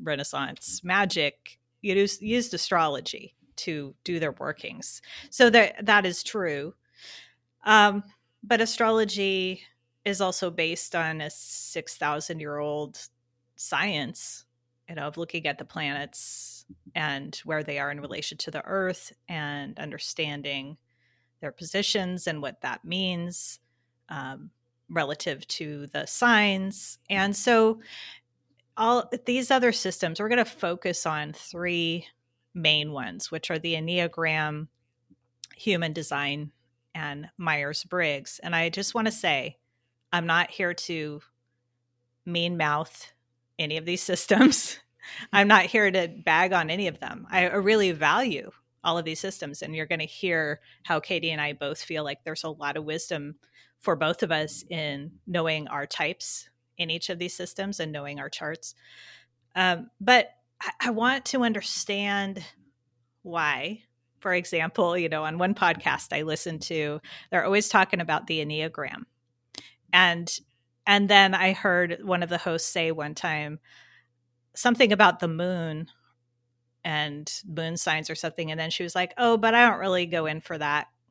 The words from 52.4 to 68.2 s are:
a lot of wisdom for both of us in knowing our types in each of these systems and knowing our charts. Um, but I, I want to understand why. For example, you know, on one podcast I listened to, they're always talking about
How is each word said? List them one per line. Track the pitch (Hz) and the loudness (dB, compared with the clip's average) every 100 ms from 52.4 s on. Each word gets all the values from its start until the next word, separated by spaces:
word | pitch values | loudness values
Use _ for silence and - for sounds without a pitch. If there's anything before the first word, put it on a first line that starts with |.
a | 160 | -8
lot | 151 147 147 | -6 -6 -6
of | |
wisdom | 151 156 - 160 143 156 _ _ _ _ | -6 -6 -4 -6 -8 -14 _ _ _ _
for | - 165 | -2 0
both | 156 170 | 0 0
of | 180 | 0
us | 156 156 - - | 0 -2 -6 -6
in | 170 151 139 147 - - | -6 -4 -6 -10 -14 -6
knowing | 175 165 156 143 | -2 0 -2 -4
our | 147 | -6
types | 143 - 151 185 - - - _ _ - | -6 -4 -4 -4 -6 -8 -10 _ _ -8
in | 165 | -6
each | 165 - | -4 -6
of | 175 | -6
these | 180 | -6
systems | - 180 - 196 202 | -6 -8 -6 -6 -6
and | 160 | -6
knowing | 151 143 143 | -8 -8 -10
our | 139 | -10
charts. | - 156 165 - - _ - - - _ _ _ | -8 -8 -8 -12 -18 _ -20 -20 -20 _ _ _
Um, | 185 185 175 - - | 0 2 0 -4 -2
but | 202 247 - _ _ - | 6 6 6 _ _ -12
I, | - - 247 | -10 -4 -2
I | |
want | 220 240 262 254 | 0 2 2 0
to | 269 | 2
understand | 240 208 - - - 202 202 202 196 190 160 - _ _ _ _ _ _ | 2 0 -4 -4 -4 -2 0 0 -2 -6 -14 -18 _ _ _ _ _ _
why. | 185 170 151 135 151 214 _ _ _ _ | -8 -2 0 0 -2 -8 _ _ _ _
For | 196 | 0
example, | 180 175 165 160 - 175 175 | 0 0 0 0 2 2 2
you | 165 | 0
know, | 156 | -2
on | 156 160 | -2 0
one | 180 | 0
podcast | 208 180 165 - 135 - - | 4 2 2 0 -2 -2 -4
I | |
listened | 156 156 - 160 | -2 -4 -4 -8
to, | - 160 151 151 - - - | -6 -4 -2 -4 -10 -20 -2
they're | 180 | 0
always | 170 196 214 | 4 2 4
talking | 214 185 185 | 4 4 2
about | 160 151 | 0 -2